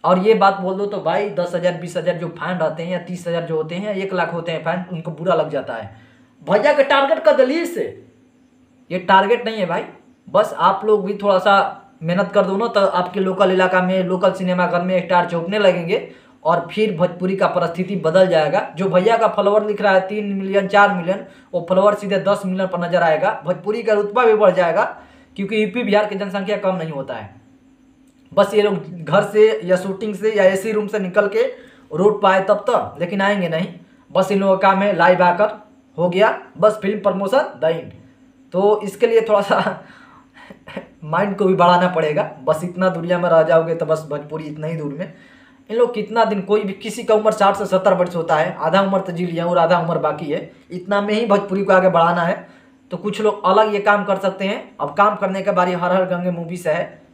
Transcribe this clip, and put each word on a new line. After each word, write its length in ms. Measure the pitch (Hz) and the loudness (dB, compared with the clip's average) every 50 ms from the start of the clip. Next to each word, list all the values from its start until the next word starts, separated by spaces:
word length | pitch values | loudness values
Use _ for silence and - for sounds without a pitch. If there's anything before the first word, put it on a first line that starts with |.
| - | 2
और 140 | 160 185 185 | 2 2 4
ये 160 | 185 214 220 | 4 4 4
बात 240 | 196 196 196 196 196 | 6 4 2 2 2
बोल 160 | 180 185 190 | -4 -4 -4
दो 100 | 190 202 | -4 -4
तो 140 | 202 208 190 | -4 -6 -4
भाई 280 | - 160 175 196 208 208 | -4 -2 -2 -2 -2 -4
दस 220 | - - - - 180 | -4 -4 -4 -4 -4
हज़ार, 200 | 170 170 180 170 | -2 -2 -2 -2
बीस 220 | 160 175 165 - | -2 -10 -8 -8
हज़ार 200 | 214 - 180 165 | -4 -4 -4 -4
जो 120 | 160 170 156 | -4 -6 -10
फैन 280 | - - 143 170 185 170 | -10 -8 -8 -6 -4 -2
रहते 240 | 160 151 - 165 | -4 -4 -4 -6
हैं 100 | 165 175 | -8 -8
या 60 | 180 175 | -8 -8
तीस 280 | 175 - 180 175 - 175 | -8 -10 -12 -10 -8 -6
हज़ार 140 | 170 170 | -6 -6
जो 140 | 165 156 165 | -4 -4 -4
होते 180 | 156 156 156 170 | -6 -4 -6 -8
हैं, 200 | 185 202 214 202 | -8 -6 -6 -6
एक 200 | 190 190 190 190 | -6 -6 -6 -4
लाख 180 | 180 170 160 | -4 -4 -4
होते 200 | 170 170 160 170 | -6 -8 -8 -6
हैं 120 | 165 156 160 | -8 -6 -6
फैन, 200 | 170 175 185 180 - | -6 -6 -6 -8 -10
उनको 180 | 180 160 - 170 | -10 -10 -10 -10
बुरा 240 | 156 - 165 185 170 | -10 -6 -2 0 0
लग 160 | 160 - 156 | 0 0 -2
जाता 240 | 147 135 - - 117 | -4 -8 -6 -6 -10
है। 220 | 113 107 101 - - - _ _ _ _ _ _ _ | -10 -12 -14 -18 -20 -20 _ _ _ _ _ _ _
भैया 300 | - - 185 214 - 294 | -4 0 0 2 2 2
के 120 | 277 277 269 | 2 2 2
target 400 | 277 285 277 277 269 320 320 - | 2 2 2 2 2 0 2 4
का 80 | 311 | 2
दलील 340 | 269 254 262 254 294 339 330 | 4 4 4 2 2 -2 -2
से, 180 | - - 202 135 - - - - _ _ _ _ _ _ _ _ _ _ _ _ _ _ _ _ _ | -4 -6 -6 -8 -8 -8 -14 -20 _ _ _ _ _ _ _ _ _ _ _ _ _ _ _ _ _
ये 80 | 165 185 | -8 -8
target 440 | 180 - 175 190 202 202 240 233 - | 0 4 4 4 4 4 0 0 0
नहीं 140 | 220 220 214 | -6 -4 -4
है 80 | 185 | -4
भाई, 180 | 165 165 208 - - - - _ _ _ _ _ - | -4 -4 -6 -6 -8 -16 -20 _ _ _ _ _ 0
बस 260 | 131 196 220 208 - - | 0 0 2 2 -2 0
आप 260 | 165 185 196 196 208 | 2 2 2 2 2
लोग 200 | 214 214 202 185 | 2 2 2 2
भी 120 | 190 202 190 | -4 -8 -2
थोड़ा 160 | 202 202 190 185 | 0 2 2 2
सा 460 | 185 208 196 196 185 - - - - _ _ _ | 4 4 4 4 2 0 -6 -12 -20 _ _ _
मेहनत 280 | 160 160 175 190 196 180 | -4 -2 -2 -2 -2 0
कर 120 | - 208 180 | 2 0 2
दो 120 | 180 196 | 2 0
ना, 100 | 196 233 | -2 -2
तो 140 | 233 - 208 | 0 0 2
आपके 400 | 196 185 - 180 180 - - 196 | 2 2 0 -2 -4 -2 -4 -4
local 320 | 190 185 185 180 202 190 | -2 -2 2 2 2 2
इलाका 300 | 185 185 185 185 185 185 | 4 2 2 2 2 0
में, 200 | 180 180 185 190 180 | 0 2 0 0 0
local 280 | 175 185 180 190 185 | -2 -2 0 0 0
सिनेमाघर 500 | 185 - 190 180 180 180 180 160 170 175 | 0 0 -2 -2 0 0 0 0 0 -2
में 180 | 175 180 185 180 | -2 0 -2 -2
star 300 | 170 - 185 175 175 - | 0 2 2 2 2 0
चौंकने 280 | 170 170 165 175 202 214 | -4 -6 -4 -2 -2 4
लगेंगे 500 | 202 190 175 175 165 170 202 254 - - - - _ _ _ _ - | 4 4 4 2 -2 -2 -4 -4 -4 -8 -18 -20 _ _ _ _ 0
और 220 | 156 170 170 - - | 0 0 0 0 -6
फिर 240 | - 208 214 208 185 | -2 -2 -2 -2 0
भोजपुरी 400 | 156 175 180 - - 180 190 190 | 0 0 -2 0 -4 -4 -4 0
का 100 | 185 196 | 0 0
परिस्थिति 500 | 165 - 180 170 165 170 175 185 180 208 | 0 2 0 -2 -2 -4 -6 -6 -4 -4
बदल 300 | 175 151 160 165 190 185 180 | -2 -2 2 4 4 4 6
जाएगा। 320 | 170 156 151 147 160 202 - - - | 4 2 2 2 0 -2 -2 -4 -8
जो 120 | 156 196 196 | -4 -4 2
भैया 280 | 165 185 190 220 233 | 2 4 4 4 4
का 120 | 226 226 185 | 4 2 2
फॉलोअर 360 | - 202 196 202 208 214 208 | 2 2 0 2 2 2 2
दिख 160 | 214 208 196 | 0 -4 0
रहा 120 | 196 202 | 2 4
है 140 | 190 185 185 - | 4 4 2 0
तीन 240 | 208 214 208 202 196 | -6 -6 -6 -4 -6
मिलियन, 340 | 190 190 190 190 196 190 185 | -6 -4 0 0 0 0 4
चार 260 | 202 202 202 196 185 | 4 6 6 6 4
मिलियन, 300 | 180 165 175 190 208 - - - - _ _ - | -2 -2 -4 -4 -4 -6 -16 -20 -20 _ _ -8
वो 100 | 175 160 - | -6 -2 0
follower 260 | 185 185 196 208 202 | 2 4 4 4 2
सीधे 240 | 208 208 190 196 185 | 2 -4 -4 -4 -2
दस 240 | - 196 202 196 - | 0 0 -2 0 -2
मिलियन 200 | 185 185 185 190 | -6 -4 -2 -4
पर 140 | 180 180 175 | -4 -4 -4
नजर 220 | 175 170 175 170 | -4 0 0 2
आएगा। 280 | 170 160 156 151 - 202 - - - | 2 2 2 2 0 -2 -2 -4 -6
भोजपुरी 380 | 160 180 - 180 202 220 240 | -6 -6 -4 -4 -6 -6 -2
का 100 | 214 220 | 0 0
रुतबा 320 | 214 208 202 202 202 240 247 | 0 0 0 0 0 2 4
भी 100 | 226 214 | 4 4
बढ़ 200 | 202 208 185 180 | 6 4 4 4
जाएगा, 300 | 185 175 170 160 196 240 - - - - - _ - _ _ _ | 4 0 2 2 0 -2 -2 -6 -14 -20 -20 _ -20 _ _ _
क्योंकि 260 | - 196 196 220 214 214 | -10 -6 -4 -2 -2 -2
यूपी 180 | 196 185 247 | -2 -2 -4
बिहार 240 | 233 202 196 208 214 | -2 2 2 2 2
की 80 | 208 202 | 0 -4
जनसंख्या 420 | 190 202 190 180 202 190 196 208 | -6 -6 -6 -6 -6 -4 -4 -6
कम 200 | 185 196 190 180 | -2 -2 -2 -2
नहीं 140 | 170 160 160 | -2 -6 -8
होता 240 | 151 139 - - 123 | -8 -10 -10 -10 -10
है। 200 | 113 104 104 - - _ _ _ _ _ _ _ _ _ _ _ _ _ _ _ _ _ _ | -12 -12 -16 -18 -20 _ _ _ _ _ _ _ _ _ _ _ _ _ _ _ _ _ _
बस 220 | - 190 202 196 220 | 2 2 2 4 4
ये 80 | 208 | 2
लोग 420 | 202 208 196 170 - - - 170 156 | 2 2 0 -2 -6 -10 -14 -14 -6
घर 180 | 143 160 202 208 | 0 0 2 2
से 360 | 202 - 214 214 220 220 214 175 | 2 4 4 4 4 4 0 0
या 120 | 175 185 | 0 0
shooting 380 | 180 185 196 190 196 220 214 202 | 0 0 -6 -6 -6 -6 -8 -6
से 180 | 180 208 220 | -2 -4 -2
या 120 | 220 202 190 | 2 4 4
एसी 280 | 185 196 190 190 226 | 4 4 2 -4 -2
room 140 | 214 214 208 | -2 -2 -2
से 120 | 196 - 208 | -2 -4 -4
निकल 300 | 190 180 175 214 202 202 | -4 0 0 0 0 2
के 140 | 202 220 247 269 254 - - - _ _ - _ | 0 0 0 0 -2 -10 -20 -20 _ _ -18 _
route 280 | 156 156 190 208 208 - | -2 2 2 2 2 4
पर 60 | 208 190 | 2 4
आए 160 | 190 190 190 | 4 4 2
तब 200 | 208 202 - - | 2 0 0 2
तो, 320 | - 240 190 - - - - | 0 0 0 -2 -4 -6 -8
लेकिन 200 | 175 175 202 196 | -6 -4 -2 -2
आएंगे 280 | 196 202 208 196 180 165 | 0 0 0 0 -2 -2
नहीं। 200 | 160 160 190 202 - - - _ _ _ _ _ | -2 -4 -4 -6 -8 -18 -20 _ _ _ _ _
बस 200 | - 180 185 190 | 0 0 0 2
इन 80 | 202 196 | 0 0
लोगों 160 | 196 196 190 | 2 2 2
का 120 | 190 202 196 | 4 4 2
काम 140 | 190 190 | 4 4
है 120 | 202 208 190 | 2 0 2
live 260 | 160 170 180 185 180 | 4 4 4 4 6
आकर 340 | 180 180 - 190 208 214 - - - _ _ _ _ _ _ 156 | 4 2 4 2 0 -2 -2 -8 -18 _ _ _ _ _ _ -2
हो 100 | 170 180 | -2 0
गया, 300 | 170 190 214 226 220 - - - _ 147 | 2 2 2 2 2 -4 -12 -18 _ 2
बस 200 | 185 214 208 - | 2 2 2 0
film 180 | - 196 214 196 | -4 -6 -6 -2
promotion, 460 | 185 202 180 190 196 196 254 277 311 - - 123 | -2 -2 -2 -2 -4 0 0 0 0 -2 -6 -2
the 100 | 147 160 | -2 -2
end। 240 | 165 165 - - - - - - _ _ _ _ _ _ _ _ - | -2 -2 -8 -14 -18 -20 -20 -20 _ _ _ _ _ _ _ _ -4
तो 260 | 180 196 208 214 208 | 0 2 2 2 0
इसके 260 | 208 196 - - 240 | -2 -10 -2 0 0
लिए 140 | 226 226 226 | 4 4 2
थोड़ा 200 | 185 - 208 202 | 4 4 2 2
सा 400 | - - 214 196 - 202 185 - - - - - - - - - _ _ _ - - - | 2 2 0 0 0 -2 -4 -6 -14 -20 -20 -20 -20 -20 -20 -20 _ _ _ -20 -20 -20
<laughs> 560 | - _ _ - - 190 - - _ _ - | -20 _ _ -16 -16 -16 -16 -16 _ _ -10
mind 320 | 151 160 175 202 202 196 | -4 -2 -2 -2 -2 -2
को 80 | - 202 | 0 2
भी 100 | 185 185 | 2 4
बढ़ाना 340 | 160 175 175 175 175 180 175 | 4 6 6 6 4 4 2
पड़ेगा। 420 | - 160 156 151 147 185 - - - - - | 0 0 -2 0 0 -2 -2 -4 -8 -6 -2
बस 160 | 156 156 156 175 | -2 -2 -2 -2
इतना 240 | 180 - 185 185 185 | -8 -4 0 0 0
दुनिया 300 | 170 170 165 170 180 175 | 0 -2 -2 -2 -2 0
में 100 | 175 175 | 2 4
रह 120 | 165 165 | 4 4
जाओगे 320 | 156 165 165 165 165 165 165 | 4 6 4 2 2 0 -4
तो 120 | 165 170 | -4 -2
बस 200 | 151 160 151 - - | -2 -2 -4 -2 -8
भोजपुरी 340 | 147 147 147 - 151 156 156 | -10 -10 -8 -10 -12 -12 -10
इतना 220 | 151 151 151 156 | -12 -12 -10 -8
ही 100 | 160 170 | -8 -6
दूर 160 | 156 151 139 | -6 -8 -8
में। 200 | 135 156 185 - - - - _ - _ _ _ _ _ _ _ | -8 -10 -12 -12 -12 -20 -20 _ -20 _ _ _ _ _ _ _
इन 60 | 214 | 0
लोग 180 | 233 247 233 - | 0 0 0 0
कितना 300 | 214 196 - 220 233 226 | -6 -8 -2 2 2 2
दिन, 160 | 196 208 196 | 2 0 -4
कोई 180 | 175 - 208 214 | -2 0 0 0
भी, 120 | 202 190 | 0 -4
किसी 300 | 185 - - 220 202 - 226 | -8 -8 -10 -10 -8 -8 2
का 100 | - 214 | 2 2
उम्र 160 | 214 214 220 | 4 4 2
साठ 260 | - - 202 196 196 | 2 4 4 2 4
से 100 | - 208 | 2 -2
सत्तर 280 | - 185 185 185 208 185 | 0 0 2 4 2 2
वर्ष 200 | 175 180 175 - | 2 0 -2 -2
होता 200 | 170 156 - 160 | -6 -2 0 0
है, 180 | 151 165 180 - | 0 0 -2 -2
आधा 260 | - 185 165 175 196 | -4 -2 2 2 2
उम्र 180 | 196 190 196 185 | 2 2 0 -2
तो 120 | 190 185 | -2 -4
जी 140 | 170 165 180 | -6 -6 -6
लिया 200 | 175 165 165 165 | -4 -4 -4 -2
और 120 | 175 175 175 | 0 2 2
आधा 200 | 165 170 180 170 | 4 4 2 0
उम्र 200 | 165 165 165 - | 0 -2 -2 -2
बाकी 280 | 151 151 - - 175 | -2 -2 -4 -4 -6
है, 240 | 143 151 185 - - - _ _ _ | -6 -6 -6 -6 -12 -18 _ _ _
इतना 300 | 175 180 180 196 202 202 | -14 -12 -6 -2 -2 -2
में 120 | 202 208 214 | 0 0 -2
ही 100 | 220 240 | -2 0
भोजपुरी 380 | 208 202 202 196 - 190 202 196 | 0 0 0 0 -2 -4 -4 0
को 80 | 202 | 2
आगे 160 | 185 185 185 185 | 2 4 4 4
बढ़ाना 340 | 170 170 165 175 175 175 | 4 4 2 2 2 0
है। 240 | 170 175 208 - - - - - _ _ _ _ _ _ | 0 -2 -4 -4 -8 -20 -20 -20 _ _ _ _ _ _
तो 60 | 185 | -12
कुछ 240 | 175 196 208 214 - | -8 -6 -8 -6 0
लोग 240 | 214 208 202 - - | -2 -2 -2 0 0
अलग 280 | 185 190 208 214 214 208 | 2 4 4 4 2 0
ये 60 | 202 | 0
काम 240 | 202 214 202 202 190 | 2 2 2 2 2
कर 140 | 202 196 180 | -2 -2 -2
सकते 260 | - 190 170 - 196 | -2 -4 -4 -2 -4
हैं। 320 | 190 220 262 - - - - | -4 -4 -6 -10 -16 -10 -10
अब 140 | - - - | -10 -6 0
काम 220 | - 202 214 202 | 2 2 2 2
करने 260 | - 196 190 190 196 | 0 -4 -4 -4 -4
का 100 | 190 202 | -4 -2
बारी 200 | 190 180 185 185 | 0 0 0 0
हर 200 | 180 175 180 180 | 0 -2 -2 0
हर 120 | 180 190 185 | 0 0 0
गंगे 260 | 180 185 175 180 180 | 0 -2 -4 -4 -4
मूवी 260 | 170 170 170 165 180 | -4 -6 -8 -10 -10
से 140 | 175 - 160 | -6 -4 -2
है। 320 | 151 143 - - - - - _ | -2 -2 -4 -8 -10 -20 -20 _